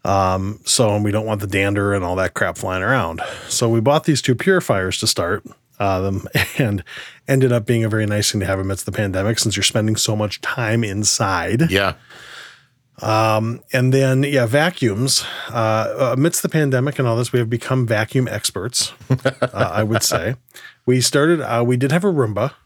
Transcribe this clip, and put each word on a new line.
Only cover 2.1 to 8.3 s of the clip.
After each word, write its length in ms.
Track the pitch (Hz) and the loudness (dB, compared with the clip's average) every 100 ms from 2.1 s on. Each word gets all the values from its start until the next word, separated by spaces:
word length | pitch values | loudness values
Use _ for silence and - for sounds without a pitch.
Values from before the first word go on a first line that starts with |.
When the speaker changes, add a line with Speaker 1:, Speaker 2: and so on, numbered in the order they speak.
| 92 | -2
Speaker 1:
that 180 | 92 | -2
crap 240 | - 95 80 | 0 0 0
flying 240 | 98 92 | -4 -2
around. 400 | 101 131 82 85 - - - | 0 0 0 -6 -10 -12 -6
So 180 | - 117 | 0 2
we 120 | 117 | 4
bought 240 | 113 151 | 4 4
these 160 | - 139 | 2 0
two 140 | - | 0
purifiers 640 | 120 - 185 - 101 92 90 | 0 2 2 2 -2 0 -2
to 60 | 107 | -2
start, 400 | - 85 104 - - _ _ | -2 -2 -4 -8 -20 _ _
uh, 220 | 101 92 | -2 0
them 260 | 98 95 - - | -2 -4 -4 -4
<laughs> 160 | 98 - | -2 0
and 260 | 120 101 - - - - - | 0 -2 -6 -16 -18 -16 0
ended 240 | 135 131 | 2 4
up 120 | 120 | 2
being 180 | 110 117 | 2 0
a 40 | 110 | 2
very 160 | 110 | 0
nice 260 | 107 104 - | 0 0 0